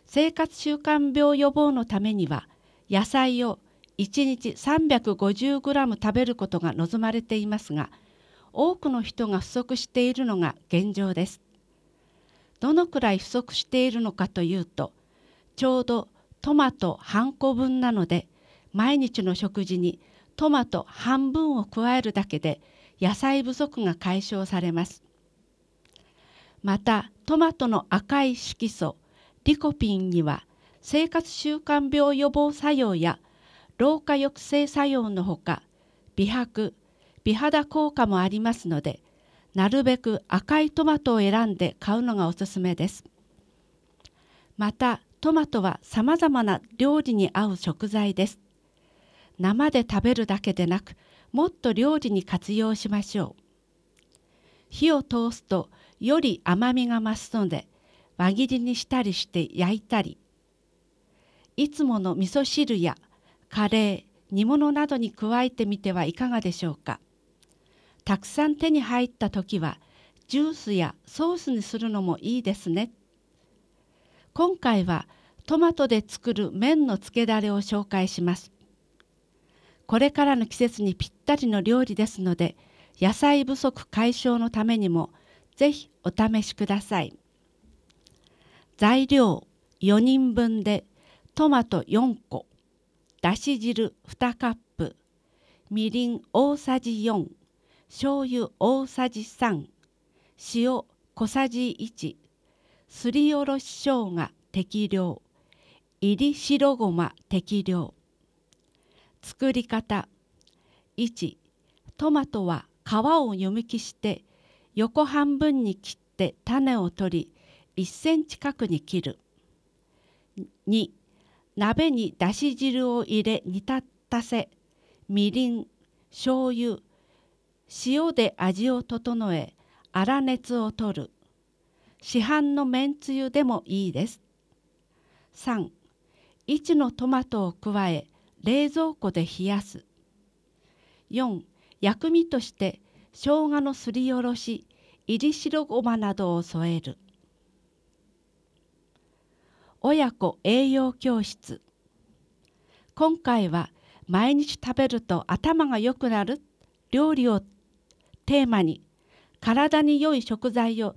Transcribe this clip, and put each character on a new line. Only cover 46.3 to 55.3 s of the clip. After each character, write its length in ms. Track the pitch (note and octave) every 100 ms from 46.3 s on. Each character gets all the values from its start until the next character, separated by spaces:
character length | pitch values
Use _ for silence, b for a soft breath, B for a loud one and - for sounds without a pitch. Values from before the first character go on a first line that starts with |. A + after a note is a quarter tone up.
| C4
な 180 | G#3+ F3+ - -
料 240 | C4+ D4+
理 120 | C#4 G#3+
に 160 | F#3
合 140 | F#3+ G#3+
う 100 | F#3
食 300 | F3 D3+ G#3
材 260 | G#3+ G3+
で 140 | F#3+ G3+
す。 120 | - _ _ b b b b b b b b
生 320 | F#3 A3 D4
で 100 | C4
食 220 | A#3 G3+
べ 100 | A#3
る 140 | A#3 G#3+
だ 100 | G3+
け 160 | G#3
で 140 | F#3 E3+
な 120 | F3+
く、 160 | - - b b b
も 160 | B3+ F4
っ 20 |
と 240 | - B3
料 240 | G3+ C#4 D4+
理 140 | A#3+
に 120 | G3
活 300 | F#3 F3+ -
用 220 | G#3+ A3 G#3+
し 120 | G#3
ま 140 | G#3
し 180 | G3 G#3
ょ 160 | D#3+ -
う。 20 | _ _ _ _ _ _ _ _ b b b b b
火 220 | - D#4
を 100 | D4
通 300 | C4+ A#3+ A#3